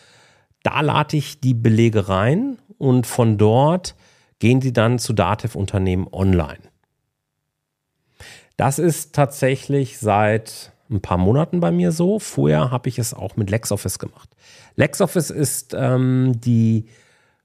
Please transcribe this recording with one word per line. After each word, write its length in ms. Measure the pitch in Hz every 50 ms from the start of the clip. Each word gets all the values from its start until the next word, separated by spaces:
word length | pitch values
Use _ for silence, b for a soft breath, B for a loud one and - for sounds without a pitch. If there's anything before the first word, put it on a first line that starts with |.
| b b b b b b b b b b b _ -
Da 180 | - - 131
lade 380 | 151 147 - - 151 - - 151
ich 220 | 135 - - -
die 140 | - 127 127
Belege 540 | 117 113 127 110 110 117 117 107 107 92 95
rein 480 | 98 92 101 120 151 196 254 277 254 - _ - - -
und 280 | - 135 127 127 117
von 300 | - - - 120 113 107
dort 600 | 101 107 107 110 123 139 151 170 185 180 - - b b b b b b b b b
gehen 220 | - 110 127 135
die 140 | 131 131 117
dann 240 | 120 110 117 123 120
zu 160 | - - 117
Datev-Unternehmen 960 | 101 98 87 104 - - 113 - - 98 - - 101 95 92 92 90 92 - -
online. 480 | - 95 98 92 87 78 - 62 - - - _ _ _ _ _ _ _ _ _ _ _ _ _ _ _ _ _ _ _ _ _ _ _ _ _ _ B B B B B B B B B B B B
Das 200 | 98 127 139 -
ist 360 | 165 175 151 - - - -
tatsächlich 840 | - 143 131 - - - 131 135 135 - - 139 139 135 123 - -
seit 720 | - 107 98 104 107 107 110 110 113 - - - - - _ _ _ -
ein 100 | 127 98
paar 160 | - - 92
Monaten 440 | 87 90 95 117 143 160 - - 175
bei 120 | 170 170 170
mir 180 | 175 180 175
so. 280 | 165 160 170 185 208 220
Vorher 520 | - - - - 139 147 151 151 156 127
habe 200 | 127 120 - 131
ich 80 | 120 -
es 160 | 117 - -
auch 220 | - 95 92 -
mit 120 | - 101 95
LexOffice 500 | 101 117 - - 101 95 - 92 - -
gemacht. 300 | - - - - - _ _ B B B B B B B B
LexOffice 560 | B 147 156 - - 196 160 - 180 147 -
ist, 440 | - - 151 - - - - - -
ähm, 640 | 87 131 127 127 127 131 127 127 127 127 131 123 117
die 460 | 120 123 120 113 113 110 113 110 110 b b b b b b b b b b b b